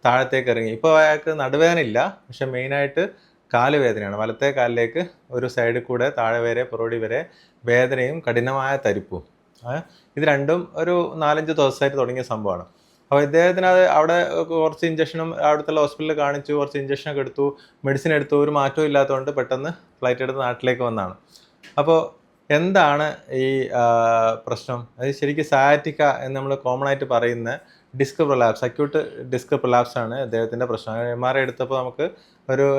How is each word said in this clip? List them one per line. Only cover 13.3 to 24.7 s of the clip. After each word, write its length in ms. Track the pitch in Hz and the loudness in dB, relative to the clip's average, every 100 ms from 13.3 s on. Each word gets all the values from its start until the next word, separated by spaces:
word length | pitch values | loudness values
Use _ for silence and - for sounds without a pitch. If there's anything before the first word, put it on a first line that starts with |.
| 160 175 180 185 | 4 4 4 4
അത് 100 | 185 185 151 | 6 6 6
അവിടെ 220 | 156 170 175 165 160 | 4 2 0 -2 -2
കുറച്ച് 340 | 165 160 156 170 | 0 0 0 -4
ഇഞ്ചക്ഷനും 380 | 160 156 165 160 165 151 | -2 -2 -4 -8 0 2
അവിടുത്തെ 240 | 151 151 156 | 2 0 0
ഹോസ്പിറ്റലിൽ 380 | 147 - 156 151 | 0 0 -4 -2
കാണിച്ചു, 300 | 143 143 143 147 | -2 -2 -4 -2
കുറച്ച് 200 | 143 143 | -2 -4
ഇഞ്ചക്ഷനൊക്കെ 400 | 139 139 - 143 | -4 -6 -4 -6
എടുത്തു, 240 | 131 - 143 139 _ _ 139 | -6 -2 -2 -4 _ _ -4
മെഡിസിൻ 240 | 135 165 151 | -2 0 0
എടുത്തു, 180 | 143 147 | 2 2
ഒരു 100 | 147 147 | 2 2
മാറ്റവും 280 | 139 147 156 | 0 0 2
ഇല്ലാത്തതുകൊണ്ട് 420 | 143 135 135 135 143 | 2 2 0 -2 -4
പെട്ടെന്ന് 320 | 123 131 147 170 _ _ | -4 -4 -6 -10 _ _
ഫ്ലൈറ്റ് 240 | 127 123 131 | -2 -2 -2
എടുത്ത് 160 | 135 123 | -4 -4
നാട്ടിലേക്ക് 380 | 117 127 123 123 | -2 -2 0 -2
വന്നതാണ്. 260 | 113 92 92 _ - _ _ - - | -2 -6 -8 _ -20 _ _ -6 -2
അപ്പോൾ 180 | 147 160 - - _ _ - | 2 2 2 -8 _ _ 0
എന്താണ് 560 | 151 175 190 156 143 151 - - 131 | 0 4 4 4 4 0 -4 -8 -4
ഈ, 60 | 131 135 131 123 | 0 0 -2 2
ആ, 20 | 120 117 117 117 113 113 | 4 4 4 4 2 0
പ്രശ്നം? 340 | - 120 - | -6 -8 -6